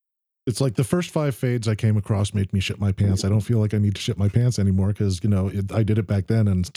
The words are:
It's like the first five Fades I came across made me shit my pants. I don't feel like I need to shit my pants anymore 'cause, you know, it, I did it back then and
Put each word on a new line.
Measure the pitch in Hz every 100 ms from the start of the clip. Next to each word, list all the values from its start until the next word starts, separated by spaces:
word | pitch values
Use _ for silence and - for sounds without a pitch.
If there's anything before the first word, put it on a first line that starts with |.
| _ _ _ _ -
It's | 107
like | 135 -
the |
first | 131 180 170
five | 165 147 -
Fades | 127 120 110
I | 107
came | 110 107
across | - 95 104
made | 101 95
me | 98
shit | - -
my | 101
pants. | 92 101 95 95
I |
don't | 110
feel | 98 117
like | 107
I | 107
need | 104 101
to |
shit | - 101
my | 101
pants | 117 123 120
anymore | 98 95 95
'cause, | 101 101 90
you | 110
know, | 101 95
it, | 101 95
I | -
did | 107 107
it | 95
back | 101 92
then | 113 104
and | 92 90